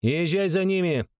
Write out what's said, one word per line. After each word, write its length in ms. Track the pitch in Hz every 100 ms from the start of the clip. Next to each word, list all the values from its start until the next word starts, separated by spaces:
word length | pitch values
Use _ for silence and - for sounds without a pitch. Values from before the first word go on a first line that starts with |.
Езжай 480 | 214 151 170 185 196
за 140 | 170
ними! 420 | 190 190 180 143 101